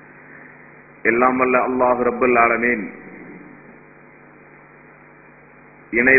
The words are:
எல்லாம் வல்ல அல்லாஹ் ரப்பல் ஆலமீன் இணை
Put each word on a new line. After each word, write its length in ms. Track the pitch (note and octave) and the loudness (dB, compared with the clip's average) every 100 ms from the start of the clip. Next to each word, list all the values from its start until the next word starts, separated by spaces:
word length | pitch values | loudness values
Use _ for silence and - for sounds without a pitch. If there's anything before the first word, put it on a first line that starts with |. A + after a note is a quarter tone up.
| - - - - - - - - - - A2 | -20 -20 -20 -20 -20 -20 -20 -20 -20 -8 -2
எல்லாம் 300 | A#2 B2+ B2+ | 0 2 2
வல்ல 160 | B2+ B2+ A#2+ | 0 0 0
அல்லாஹ் 320 | B2+ B2 A#2+ A#2+ | 0 0 0 -2
ரப்பல் 280 | A2+ B2 A#2+ | 0 0 2
ஆலமீன் 400 | A#2 A2+ A#2+ A2+ F2+ - - - - - - - - - - - - - - - - - - - - - - - - - - - - - - A2+ | 2 2 -2 -2 -6 -14 -20 -20 -20 -20 -20 -20 -20 -20 -20 -20 -20 -20 -20 -20 -20 -20 -20 -20 -20 -20 -20 -20 -20 -20 -20 -20 -20 -20 -6 0
இணை 160 | B2+ | 4